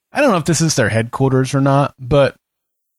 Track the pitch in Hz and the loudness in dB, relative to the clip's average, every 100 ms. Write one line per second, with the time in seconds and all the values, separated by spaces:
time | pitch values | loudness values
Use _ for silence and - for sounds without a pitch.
0 | _ - 285 180 156 156 160 135 104 113 | _ -2 0 0 0 0 0 0 0 -2
1 | 117 - 135 131 131 139 139 139 139 - | -4 -2 0 0 0 0 2 2 0 -6
2 | 127 147 131 - _ _ _ _ _ | -2 0 0 -2 _ _ _ _ _